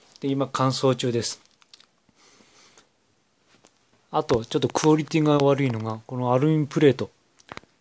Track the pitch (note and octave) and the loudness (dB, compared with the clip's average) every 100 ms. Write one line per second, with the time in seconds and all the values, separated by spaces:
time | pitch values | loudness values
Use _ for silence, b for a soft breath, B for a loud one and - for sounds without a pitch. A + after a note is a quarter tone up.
0 | B - C#3 C#3 C3+ - C3 B2+ C3+ B2+ | B -10 -4 -4 -4 0 -2 2 0 0
1 | B2+ A#2 A2 - _ _ _ - _ _ | -2 -2 -4 -8 _ _ _ -20 _ _
2 | _ _ b b b b b b b _ | _ _ b b b b b b b _
3 | _ _ _ _ _ _ _ _ _ _ | _ _ _ _ _ _ _ _ _ _
4 | _ D3+ D3+ A#2+ A2 D3+ B2 - D#3 D#3 | _ -6 0 -2 -2 -4 -2 0 2 2
5 | D3 E3 D3+ D3 C#3 C#3 C#3 A2+ A2 A2 | 0 0 2 4 2 2 0 -2 -6 -8
6 | - B2+ B2 B2+ D3+ D#3 C#3+ - D3 B2+ | -10 -6 0 2 2 0 -2 2 4 2
7 | G2+ _ _ _ - - _ _ | -6 _ _ _ -20 -20 _ _